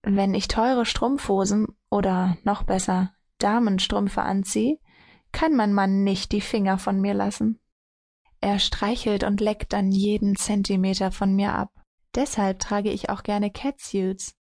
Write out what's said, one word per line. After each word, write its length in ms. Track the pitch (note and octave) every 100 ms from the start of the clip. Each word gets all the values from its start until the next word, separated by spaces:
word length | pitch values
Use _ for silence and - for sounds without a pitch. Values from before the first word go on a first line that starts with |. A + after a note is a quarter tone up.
Wenn 300 | - G3 G3
ich 140 | F#3+ -
teure 400 | - A#3 B3+ A3+
Strumpfhosen 800 | - A#3 C#4 - G3 G3 G3+ G#3+ - _
oder, 480 | G3+ G3 F#3 F#3 E3+
noch 180 | - G3+
besser, 500 | - F#3+ F#3+ F#3 F#3 _ _ _
Damenstrümpfe 840 | G3+ A3+ A3+ F#3+ - G3+ G3+ G3+
anziehe, 560 | - G3 G3 G#3+ A#3 D#4 _ _ - - _
kann 240 | - D#4+ C#4
mein 180 | G#3
Mann 300 | G3+ G3 G3
nicht 260 | G3 F#3+ -
die 100 | G#3
Finger 380 | - A3 F#3+ F#3+
von 220 | G#3 G3
mir 140 | G3
lassen. 440 | G3+ G3+ - G#3+ A3 _ _ _ _ _ _ _ _
Er 200 | G3+ G3+
streichelt 640 | - - G#3 A#3+ A3+ G3+
und 160 | G3+ G3+
leckt 320 | G#3+ G#3+ -
dann 180 | G3 F#3+
jeden 460 | G3 G3+ G#3 G3+ G3
Zentimeter 760 | - G#3 G3 G3 F#3+ F#3+ F#3+
von 240 | - G3
mir 180 | G3 G3+
ab. 200 | - G3+ - _ _ _
Deshalb 460 | - C#4+ - G3 F#3+
trage 300 | - G#3 G#3
ich 200 | G3+ -
auch 140 | G3
gerne 260 | - G#3 G3+
Catsuits 880 | - C#4 C#4 - G3 F#3+ F#3+ - _